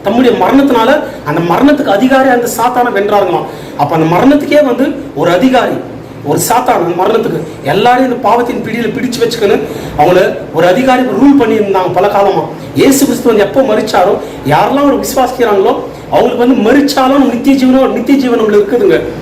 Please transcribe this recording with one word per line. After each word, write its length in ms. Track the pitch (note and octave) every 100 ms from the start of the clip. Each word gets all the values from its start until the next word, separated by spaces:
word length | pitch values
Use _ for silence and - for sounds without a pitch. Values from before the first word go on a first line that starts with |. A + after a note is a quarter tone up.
தம்முடைய 340 | F3+ A#3 B3 G3 F#3
மரணத்தினால 540 | C4+ C#4 A#3 A#3 C#4+ - - -
அந்த 160 | D#3 E3+
மரணத்துக்கு 380 | F3 C4+ D4 -
அதிகாரி 420 | G3 B3+ C4+ C4+
அந்த 180 | A#3+ A#3 -
சாத்தானை 360 | A#3 B3 B3
வென்றாருங்களாம். 520 | G3+ G#3 G#3 F#3+ E3 - - - -
அப்ப 180 | D3 E3
அந்த 200 | D#3+ F3
மரணத்துக்கே 500 | B3 D4 C#4+ D4 C4+
வந்து 300 | A#3 C#4+ - - -
ஒரு 160 | -
அதிகாரி, 400 | - C4 B3+ G#3 - - - - - C#3
ஒரு 140 | E3 -
சாத்தான் 280 | A#3 B3+ G#3+
அந்த 260 | E3+ E3+
மரணத்துக்கு. 380 | G3 A3 F3+ D#3+ - -
எல்லாரையும் 480 | - F#3 A#3 B3 C4
இந்த 180 | A#3+ G#3
பாவத்தின் 340 | A#3 A#3+ G3+ A3+
பிடியில 220 | A#3 A3
பிடிச்சு 320 | - B3+ -
வச்சுக்கணும், 400 | - - G3+ A#3 - - - -
அவங்கள 380 | D#3 F#3 G3+ - -
ஒரு 140 | D#3 F3
அதிகாரி 340 | F#3 C4 B3+
ரூல் 360 | B3+ G3+ C#4 C#4
பண்ணி 160 | A3+ G#3+
இருந்தாங்க 380 | G3+ F#3+ F3+
பல 140 | F3 G3+
காலமா. 340 | G3 G3+ G3 - - - -
இயேசு 300 | C4 C4+ C#4
கிறிஸ்து 220 | A#3 B3
வந்து 160 | G#3+
எப்போ 180 | - C4+
மரிச்சாரோ, 560 | B3+ G#3+ - G#3 F#3 G#3 - - C3+
யாரெல்லாம் 380 | D3+ G#3 C4+ C#4+
ஒரு 140 | B3
விசுவாசிக்கிறாங்களோ, 760 | - - B3 B3 A#3 G3+ G#3 C4+ - - -
அவங்களுக்கு 260 | G3+ A#3 -
வந்து 340 | B3 C#4 G#3
மரிச்சாலும் 600 | C#4+ C#4+ - C4 C#4 B3
நித்திய 320 | A#3 C#4 C4 B3+
ஜீவனோ, 260 | C4 B3
நித்திய 260 | A3 A#3 C#4
ஜீவன் 220 | B3+ A#3
நம்மளுக்கு 260 | G#3+ G#3 G3+
இருக்குதுங்க. 300 | A#3+ G3 D#3 - -